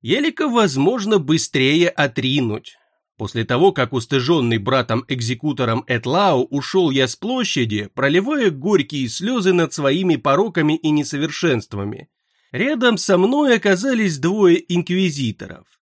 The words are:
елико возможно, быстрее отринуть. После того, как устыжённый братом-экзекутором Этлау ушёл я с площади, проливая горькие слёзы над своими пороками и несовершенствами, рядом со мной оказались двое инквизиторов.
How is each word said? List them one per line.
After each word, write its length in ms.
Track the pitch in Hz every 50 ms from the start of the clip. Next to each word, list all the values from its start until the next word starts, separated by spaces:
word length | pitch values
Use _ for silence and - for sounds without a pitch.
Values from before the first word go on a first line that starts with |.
елико 460 | - 113 - 233 269 320 311 - 311 294
возможно, 720 | 233 240 214 180 131 131 139 180 247 254 196 208 220 202
быстрее 680 | 147 131 156 160 - - - - 131 135 147 165 170 170
отринуть. 880 | - - 147 139 - - 127 131 131 147 131 113 104 113 - - - _ _ _ _ _ _ _ _ _
После 260 | 110 98 - 113 107
того, 300 | - 127 127 170 196 185
как 180 | - 127 120
устыжённый 640 | 135 123 113 - 143 135 123 131 170 160 127 117 117 110
братом-экзекутором 1300 | 101 131 127 131 120 - 113 117 - _ 139 123 117 117 127 117 - 151 139 117 127 113 113 113 - -
Этлау 560 | 127 113 117 123 139 180 202 190 160 127 131
ушёл 460 | - 135 143 131 - - 190 180 160
я 200 | 143 135 131 123
с 80 | - _
площади, 720 | - 214 262 254 240 - - 135 123 110 107 104 104 101 _
проливая 560 | - 127 139 147 180 196 254 311 294 240 196
горькие 600 | 156 131 131 202 208 - - - 151 143 131 117
слёзы 420 | - - 165 220 262 240 185 190
над 220 | 180 175 165 - -
своими 420 | - 147 139 139 170 190 185 160
пороками 600 | 127 - 143 139 156 208 226 170 170 151 151 156 160
и 120 | - 156
несовершенствами, 1160 | 151 151 143 - - 139 147 160 147 - - 170 135 117 - - - 101 101 104 107 - - _ _ _ _ _ _ _ _ _ -
рядом 440 | 131 220 269 302 240 247 247 226 190
со 200 | - - 196 175
мной 400 | 185 220 262 285 302 269 240 220
оказались 600 | - 208 190 175 208 277 262 226 220 190 160 139
двое 440 | 131 170 196 214 202 175 170 185 - _ 175
инквизиторов. 920 | 175 170 - 175 185 190 180 147 143 135 113 101 _ 104 95 87 - _ _ _ _ _